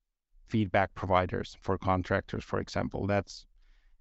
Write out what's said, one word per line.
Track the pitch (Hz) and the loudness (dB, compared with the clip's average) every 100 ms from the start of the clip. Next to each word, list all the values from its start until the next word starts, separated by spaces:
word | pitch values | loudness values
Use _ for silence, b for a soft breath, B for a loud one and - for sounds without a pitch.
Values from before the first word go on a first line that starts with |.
| _ _ _ - - | _ _ _ -20 -2
feedback | 113 98 104 95 | 0 2 2 2
providers | - 95 90 92 95 - - | -2 2 2 2 -2 -6 -8
for | - 95 | -4 -2
contractors, | 98 92 90 98 - - | 0 0 2 -2 -2 -8
for | - 104 | -6 -6
example. | 92 95 98 - 98 | -4 -4 -4 -4 0
That's, | 101 - - - _ _ _ _ - | 0 -2 -10 -20 _ _ _ _ -14